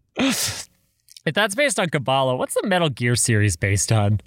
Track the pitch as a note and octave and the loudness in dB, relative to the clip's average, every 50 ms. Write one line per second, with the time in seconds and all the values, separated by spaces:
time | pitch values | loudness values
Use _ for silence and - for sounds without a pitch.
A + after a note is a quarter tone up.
0 | _ _ - - A#3+ C4+ A#3 - - - - - - - _ _ _ _ _ _ | _ _ -6 -2 -2 0 0 -2 -4 -6 -6 -8 -12 -18 _ _ _ _ _ _
1 | _ _ - - - E3 C#3 G#3 G#3 A3 G3 A#3 D4 C#4 - - G3 E3 - D3+ | _ _ -18 -10 -6 -4 -2 0 0 -2 0 0 0 0 0 0 -2 -2 -2 -4
2 | A#2 C3 C3 C3+ C3+ C3 B2+ B2+ G3+ C#4 - B4+ G4 A3+ F#3 F3+ E3+ D#3 B2 - | -2 0 0 2 2 2 0 -2 -2 -4 -4 -4 -2 0 0 2 2 0 -2 -2
3 | B2 A#2+ A#2+ A2+ - - A#2 G#2 G#2 G#2 F2+ - - G2 G2 F#2+ - - A2+ A2 | 0 0 0 0 2 2 2 4 4 2 0 0 0 0 0 0 0 2 2 2
4 | G2+ G2+ G#2 G2+ - | 2 2 0 0 -4